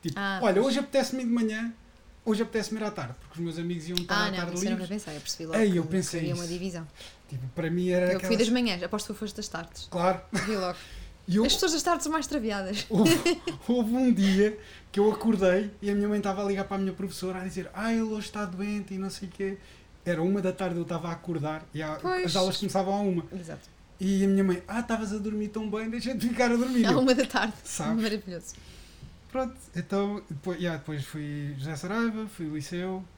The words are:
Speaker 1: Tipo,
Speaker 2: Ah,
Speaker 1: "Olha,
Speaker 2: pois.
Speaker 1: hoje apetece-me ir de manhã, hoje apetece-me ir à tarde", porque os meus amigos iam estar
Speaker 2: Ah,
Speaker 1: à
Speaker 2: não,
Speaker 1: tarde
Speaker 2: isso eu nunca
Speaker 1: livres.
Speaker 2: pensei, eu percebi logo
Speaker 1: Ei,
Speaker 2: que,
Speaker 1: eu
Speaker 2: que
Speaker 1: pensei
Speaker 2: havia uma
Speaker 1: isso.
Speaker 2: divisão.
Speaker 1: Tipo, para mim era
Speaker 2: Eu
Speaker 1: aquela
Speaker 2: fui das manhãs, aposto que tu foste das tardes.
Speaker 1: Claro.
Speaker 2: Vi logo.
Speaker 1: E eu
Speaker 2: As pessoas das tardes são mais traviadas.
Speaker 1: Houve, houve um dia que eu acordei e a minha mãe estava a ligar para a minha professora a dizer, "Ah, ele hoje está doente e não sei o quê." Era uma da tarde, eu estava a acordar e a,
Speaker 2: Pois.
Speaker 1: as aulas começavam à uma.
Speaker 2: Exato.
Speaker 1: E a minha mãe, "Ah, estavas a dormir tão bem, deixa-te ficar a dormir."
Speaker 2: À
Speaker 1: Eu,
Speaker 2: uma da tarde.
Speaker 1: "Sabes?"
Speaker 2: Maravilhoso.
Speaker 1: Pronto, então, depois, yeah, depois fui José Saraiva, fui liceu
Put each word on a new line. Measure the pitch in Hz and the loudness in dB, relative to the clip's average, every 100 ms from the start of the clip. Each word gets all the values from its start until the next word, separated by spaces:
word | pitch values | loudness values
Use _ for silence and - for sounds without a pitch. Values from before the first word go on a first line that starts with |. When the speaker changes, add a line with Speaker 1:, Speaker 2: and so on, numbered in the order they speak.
Speaker 1:
Tipo, | 170 147 | -6 -4
Speaker 2:
Ah, | 196 190 | -4 0
Speaker 1:
"Olha, | 196 190 | 4 4
Speaker 2:
pois. | 262 | 4
Speaker 1:
hoje | 254 | 2
apetece-me | 269 269 - 262 | 2 0 2 0
ir | 247 | 0
de | |
manhã, | 240 220 214 233 - - - - - | 2 2 0 -4 -8 -18 -20 -20 -10
hoje | - 208 | 0 0
apetece-me | 220 226 202 220 | 2 -2 -2 -2
ir | |
à | 214 | -2
tarde", | 202 123 123 | -4 -8 -10
porque | - 160 | -16 -6
os | |
meus | 170 160 | -6 -4
amigos | 170 175 156 | -4 -4 -2
iam | 175 | -2
estar | 175 | 2
Speaker 2:
Ah, | 202 208 | 2 2
Speaker 1:
à | |
Speaker 2:
não, | 190 | 0
Speaker 1:
tarde | 175 175 | -4 -2
Speaker 2:
isso | 196 | 0
eu | |
nunca | 220 | -2
Speaker 1:
livres. | 180 208 | -2 -6
Speaker 2:
pensei, | 202 151 | -8 -10
eu | |
percebi | - - 160 | -8 -8 -2
logo | 196 | 2
Speaker 1:
Ei, | 214 | 4
Speaker 2:
que, | 175 | 4
Speaker 1:
eu | |
Speaker 2:
que | 160 | 2
Speaker 1:
pensei | 185 - 170 | 0 0 -2
Speaker 2:
havia | 156 | -2
uma | 143 | -2
Speaker 1:
isso. | 175 | -4
Speaker 2:
divisão. | 175 185 175 160 - - - - | -4 -6 -8 -12 -16 -20 -20 -12
Speaker 1:
Tipo, | 131 127 | -10 -8
para | 165 160 | -4 -2
mim | 175 180 | 0 2
era | 180 180 | 4 4
Speaker 2:
Eu | 190 | 2
Speaker 1:
aquela | 185 | 2
Speaker 2:
fui | 220 | 4
das | 226 | 4
manhãs, | 247 240 180 | 4 2 0
aposto | 175 214 - | -2 -4 -6
que | |
tu | 202 | -6
foste | 214 - | -8 -8
das | 208 | -8
tardes. | 165 170 - - | -8 -10 -14 -8
Speaker 1:
Claro. | 175 180 185 - | 2 2 2 -2
Speaker 2:
Vi | 202 185 | -4 0
logo. | 214 185 175 - - - - - | 0 0 -4 -10 -14 -14 -16 0
Speaker 1:
E | 185 | 4
eu | |
Speaker 2:
As | 247 | 4
pessoas | - 370 | 4 2
das | 311 | 2
tardes | 349 339 | 2 0
são | 320 | 0
mais | 320 - | -2 0
traviadas. | 294 220 202 190 208 - | -2 -2 -2 -4 -4 0
Speaker 1:
Houve, | 220 262 330 339 339 - - - | 4 6 6 4 0 -2 -8 0
houve | 247 220 240 | 2 2 4
um | 254 | 4
dia | 190 196 190 208 214 - - - | 6 4 6 4 2 -14 -20 -8
que | - | 2
eu | 208 | 4
acordei | 208 226 208 185 185 208 - | 4 2 4 6 4 2 -4
e | 202 | -2
a | |
minha | 202 202 | 2 2
mãe | 208 | 2
estava | 202 196 | 0 0
a | 202 | -2
ligar | 196 196 | -2 -2
para | 196 | -2
a | |
minha | 190 | -2
professora | 180 190 - 185 185 | -2 -6 -6 -6 -6
a | |
dizer, | 190 185 175 | -6 -8 -8
"Ah, | - 220 | -4 0
ele | 226 | 0
hoje | 220 214 208 | 0 -2 -6
está | 208 | -6
doente | 202 180 202 208 190 | -6 -4 -4 -4 -4
e | 190 | -6
não | 190 | -6
sei | 185 190 | -6 -12
o | |
quê." | - 196 196 - - - - | -6 -6 -6 -12 -20 -20 -10
Era | - 165 | -4 0
uma | 175 202 | 2 2
da | 185 | 0
tarde, | 185 185 170 | -2 -2 -2
eu | |
estava | 170 170 170 | -4 -4 -6
a | |
acordar | 160 - 165 147 156 160 | -8 -4 -4 -2 -4 -8
e | 147 | -8
a, | 156 156 | -6 -4
Speaker 2:
Pois. | 359 370 359 | -2 0 2
Speaker 1:
as | 240 | 2
aulas | 190 180 | 2 2
começavam | 202 190 185 | 0 0 2
à | 202 | 2
uma. | 202 175 165 | 2 0 -2
Speaker 2:
Exato. | 185 165 151 - - - - | -10 -10 -14 -14 -20 -20 -4
Speaker 1:
E | 190 196 | 2 4
a | 196 | 6
minha | 196 | 6
mãe, | 196 175 - | 6 2 0
"Ah, | 214 | -4
estavas | 233 226 214 | -2 -2 -2
a | 208 | -4
dormir | 202 214 208 | -2 -2 -4
tão | 220 214 | -4 -4
bem, | 208 226 | -4 -4
deixa-te | 233 240 247 220 | -4 -4 -2 -2
ficar | 233 247 | 2 4
a | 233 | 4
dormir." | 254 247 220 | 4 4 6
Speaker 2:
À | |
Speaker 1:
Eu, | 285 | 6
Speaker 2:
uma | 262 | 6
da | 247 262 | 6 4
tarde. | 208 208 - | 2 0 -4
Speaker 1:
"Sabes?" | - - 175 226 | -10 -4 -2 0
Speaker 2:
Maravilhoso. | 220 208 190 175 - - - - - - - - - | 0 -2 -6 -12 -12 -18 -18 -20 -20 -20 -20 -20 -8
Speaker 1:
Pronto, | 262 254 - - | -4 -4 -6 -10
então, | 170 170 196 202 208 - | -8 -2 0 0 -2 -8
depois, | 143 180 175 | -8 -4 -2
yeah, | 175 160 | -2 -4
depois | 143 151 | -6 -6
fui | 135 151 147 147 143 143 | -6 -8 -6 -6 -6 -6
José | 139 | -6
Saraiva, | 151 180 214 233 220 220 | -6 -4 0 0 -2 -8
fui | - 160 | -6 -6
liceu | 151 143 175 185 185 185 | -6 -6 -6 -4 -6 -8